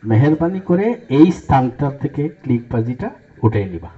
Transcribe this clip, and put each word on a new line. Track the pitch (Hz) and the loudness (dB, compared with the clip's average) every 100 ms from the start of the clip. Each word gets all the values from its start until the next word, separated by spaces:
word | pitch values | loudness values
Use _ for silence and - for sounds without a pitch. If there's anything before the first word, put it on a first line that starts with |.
মেহেরবানি | 107 110 143 156 165 190 185 | 2 4 4 4 0 -4 0
করে | 175 214 233 - 135 | 0 2 -2 -2 2
এই | 170 175 | 2 2
স্থানটা | - 139 127 113 143 135 | 0 0 0 -2 -6 -4
থেকে | 147 - 147 - | -8 -6 -8 -8
ক্লিকবাজিটা | 135 120 117 117 113 127 233 - _ - 113 | -4 -4 -4 -6 -4 -6 -10 -12 _ -2 0
উঠে | 110 98 | 0 -4
নিবা। | 85 80 | -8 -14